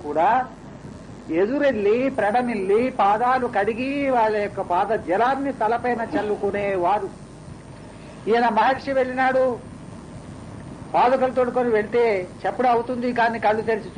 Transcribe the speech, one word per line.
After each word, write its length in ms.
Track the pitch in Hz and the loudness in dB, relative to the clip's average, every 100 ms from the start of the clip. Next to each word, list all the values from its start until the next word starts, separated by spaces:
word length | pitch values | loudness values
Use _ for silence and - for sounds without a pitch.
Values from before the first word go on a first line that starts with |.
| 147 | -4
కూడా 420 | 147 180 247 254 - - - - - - - - | 2 4 4 0 -8 -18 -16 -16 -16 -16 -16 -4
ఎదురెళ్ళి, 760 | 160 202 285 285 214 202 233 269 | 0 2 2 2 2 2 2 2
ప్రణమిల్లి, 800 | 269 202 233 247 214 190 208 254 | 0 0 2 0 -2 2 2 2
పాదాలు 580 | 254 196 214 247 262 233 | 2 2 4 2 2 0
కడిగి, 640 | 196 208 226 262 285 277 | 0 0 0 -2 -2 0
వాళ్ళ 260 | 247 220 214 | 2 2 2
యొక్క 260 | 202 - | -2 -4
పాద 340 | 190 277 - 220 151 | -2 0 2 0 0
జలాన్ని 460 | 190 240 269 277 | 2 2 2 -2
తలపైన 540 | - 214 233 247 240 220 202 | -2 0 0 0 -2 -2 -2
చల్లుకునేవారు. 880 | 208 202 202 196 202 190 175 208 196 - - - - - - - - - - - - | -2 -2 -2 -2 -2 0 2 0 -2 -10 -18 -18 -18 -18 -18 -18 -18 -18 -18 -10 0
ఈయన 220 | 233 240 | 2 4
మహర్షి 440 | 214 226 269 - | 4 2 2 0
వెళ్ళినాడు, 640 | 262 254 254 262 262 262 233 - - - - - - - - - - - - - | 0 0 2 2 4 2 0 -8 -16 -16 -16 -16 -16 -16 -16 -16 -16 -14 -14 -2
పాదుకలు 380 | 160 240 262 254 | 2 4 4 2
తోడుకొని 380 | 247 247 247 247 | 2 0 2 2
వెళ్తే 580 | 214 208 240 233 196 180 - 185 | 2 2 2 4 2 -2 -6 -6
చెప్పుడు 220 | 196 247 | 0 2
అవుతుంది, 460 | 233 233 247 247 | 2 0 -4 -2
కానీ 260 | 240 233 226 | 2 0 2
కళ్ళు 220 | 214 220 | 2 2
తెరిచి 280 | 214 220 180 | 0 -2 -2